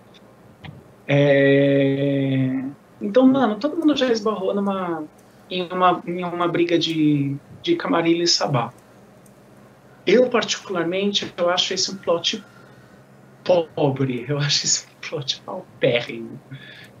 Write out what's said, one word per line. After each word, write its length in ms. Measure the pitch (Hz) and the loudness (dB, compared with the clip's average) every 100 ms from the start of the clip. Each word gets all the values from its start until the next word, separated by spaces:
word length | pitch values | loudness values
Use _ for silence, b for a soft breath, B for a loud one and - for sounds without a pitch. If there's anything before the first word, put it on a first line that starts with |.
| - - - - - - - - - - - | -20 -20 -20 -20 -20 -20 -20 -20 -20 -20 0
É... 1600 | 143 143 139 139 139 139 139 135 139 143 139 135 135 131 131 127 147 - - | 2 4 6 6 6 4 4 2 0 0 0 0 0 0 -2 -6 -12 -20 -10
Então, 260 | 208 254 262 | 0 4 6
mano, 300 | 269 226 208 | 6 0 0
todo 200 | 294 339 | -4 0
mundo 200 | 302 262 | 0 2
já 140 | 254 | 0
esbarrou 440 | 220 214 202 190 | 0 -2 -2 -2
numa, 500 | 202 196 190 180 160 151 - - - - | -2 -2 -4 -4 -6 -10 -16 -20 -20 -10
em 120 | 180 170 | -8 -6
uma, 320 | 180 180 170 175 | 2 2 2 -4
em 180 | 175 | -6
uma 240 | 175 175 170 | -6 -2 -2
briga 300 | 175 170 170 | 0 0 0
de, 580 | 160 156 151 147 139 139 - - | 0 0 2 2 -2 -6 -12 -10
de 140 | 170 170 | -4 -2
Camarilla 480 | 185 170 170 170 | 0 0 2 0
e 20 | 170 | 0
Sabá. 460 | - 185 131 117 - - - - - - - - - - - - - - | 0 0 -2 -2 -10 -20 -20 -20 -20 -20 -20 -20 -20 -20 -20 -20 -8 2
Eu, 220 | 220 254 | 4 6
particularmente, 1040 | 226 202 - - 180 165 190 202 202 196 - | 2 -2 -8 -6 -4 -2 0 0 -2 -6 -2
eu 140 | 175 | 0
acho 240 | 180 - | 0 -2
esse 160 | 185 - | -2 -4
um 60 | 196 | -6
plot 460 | - 170 - 214 - - - - - - - - - - | -2 0 -2 -6 -12 -20 -20 -20 -20 -20 -20 -20 -20 -14
pobre, 800 | - 175 160 - 147 135 131 120 123 | 0 2 2 -2 -2 0 -2 -4 -4
eu 100 | 143 | -4
acho 260 | 147 - | -2 -2
esse 220 | - - - | -2 -4 -6
um 220 | - - | -18 -10
plot 320 | 160 - - | -10 -8 -10
paupérrimo. 960 | - - - - 131 120 - 117 113 127 - 135 B B B - | -8 -12 -12 -2 0 0 -4 -12 -12 -16 -18 -20 B B B -20